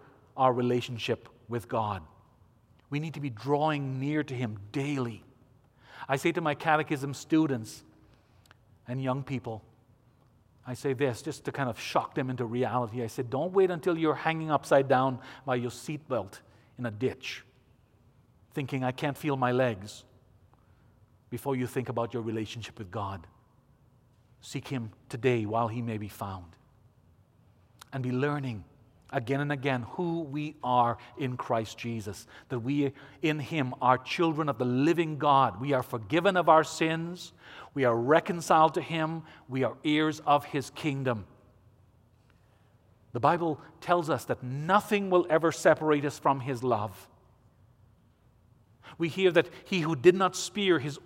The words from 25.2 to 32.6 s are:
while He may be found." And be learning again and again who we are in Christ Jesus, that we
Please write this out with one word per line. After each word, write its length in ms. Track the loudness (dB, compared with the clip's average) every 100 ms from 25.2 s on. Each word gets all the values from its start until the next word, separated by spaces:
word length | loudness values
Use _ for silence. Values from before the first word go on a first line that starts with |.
| 2 2 0
while 220 | 0 0
He 140 | -2
may 160 | -6 -6
be 100 | -8
found." 480 | -10 -10 -10 -14 -20 _ _ _ _ _ _ _ _ _ _ _ _ -10
And 100 | -6
be 80 | -2
learning 540 | 0 0 -2 -4 -8 -12 _ _ _ -6
again 300 | -6 -2 -2
and 120 | 0
again 300 | -2 0 -2 -4
who 300 | -4 -2 -2
we 340 | -4 -6 -6 -6
are 340 | 2 4 4 2 -8 -6
in 200 | -6 -4
Christ 420 | 0 0 0 -8
Jesus, 480 | -6 -6 -8 -12 -16 -20 -8
that 100 |
we 340 | -6